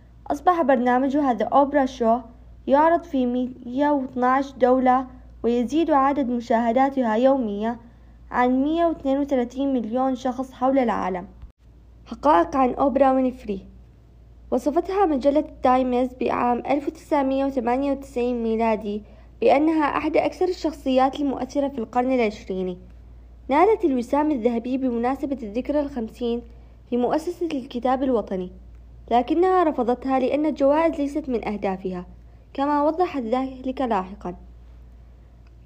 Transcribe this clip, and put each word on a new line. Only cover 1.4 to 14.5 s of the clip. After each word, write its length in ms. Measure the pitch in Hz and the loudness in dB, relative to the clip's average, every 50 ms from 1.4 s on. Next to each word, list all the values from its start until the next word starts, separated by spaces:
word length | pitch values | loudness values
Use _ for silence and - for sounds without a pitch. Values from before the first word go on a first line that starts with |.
| - | -2
Oprah 520 | - - 269 285 277 285 294 262 254 - - | 0 2 2 2 4 2 0 0 0 -2 -2
Show 260 | 240 226 226 247 247 - - - - - - - - | 0 2 2 0 -2 -8 -20 -20 -20 -20 -20 -10 -2
يعرض 360 | - 254 277 311 330 339 330 339 | 2 4 4 6 4 4 2 0
في 240 | - - 269 254 | -2 -2 -2 0
مية 640 | 247 247 247 254 247 - - 240 240 247 262 294 294 | 0 -2 -2 -4 -4 -8 -12 -14 -8 -2 0 0 2
واثناعش 640 | 294 285 262 262 - 247 247 254 254 277 277 269 - | 2 0 -2 -4 -4 -2 0 2 2 2 0 -2 -4
دولة، 540 | - 247 247 254 262 254 254 247 262 269 254 - - - - - - - | 0 2 4 4 4 4 4 2 2 0 -4 -12 -20 -20 -20 -12 -6 -2
ويزيد 480 | 226 240 240 247 - 262 311 339 311 | 0 0 0 0 0 0 0 0 2
عدد 380 | 302 277 269 277 285 285 277 233 | 2 2 2 2 2 0 -2 -2
مشاهداتها 840 | 247 240 233 - 240 220 240 233 226 262 269 277 269 269 254 226 214 | -2 -4 -2 0 0 0 2 2 2 2 2 2 2 0 0 0 2
يوميًا 640 | 220 247 262 269 269 240 214 202 202 214 226 240 240 - - - - - - - - - - | 2 4 4 4 2 0 -4 -4 -4 -4 -6 -6 -8 -12 -20 -20 -20 -20 -20 -20 -20 -14 -6
عن 320 | - - 247 247 254 262 269 | -2 0 2 2 2 2 0
مية 240 | 294 320 339 339 | 0 0 2 0
واثنين 320 | 330 311 320 - 269 269 277 | 0 0 -2 -2 -2 0 0
وثلاثين 540 | 285 285 285 254 240 240 - 262 277 277 269 | 0 0 0 0 -2 -2 -4 -4 -2 -2 0
مليون 420 | 247 214 214 226 254 254 269 262 | -2 -2 -2 -2 -2 0 0 -2
شخص 380 | 240 - 262 240 247 262 262 - | -2 -4 -4 -4 -6 -8 -10 -6
حول 260 | - 247 262 269 269 | -2 0 0 2 2
العالم. 480 | 254 226 196 190 190 185 190 180 180 - - - - - - _ _ - - - - - - - - | 2 0 0 -2 -2 -4 -4 -6 -8 -12 -18 -20 -20 -20 -20 _ _ -20 -20 -20 -20 -20 -20 -20 -18
حقائق 500 | - 233 - - 277 311 339 339 330 - | -16 -8 0 4 4 6 6 4 2 2
عن 180 | 269 262 247 - | 2 2 2 2
أوبرا 380 | - 269 285 233 269 277 262 262 | 2 0 2 4 4 4 4 4
وينفري. 540 | 262 262 254 247 - - 214 202 190 - - - - - - - - - - - - - - - - - - | 4 2 0 -2 -4 -8 -8 -8 -8 -10 -14 -20 -20 -20 -20 -20 -20 -20 -20 -20 -20 -20 -20 -20 -20 -8 -2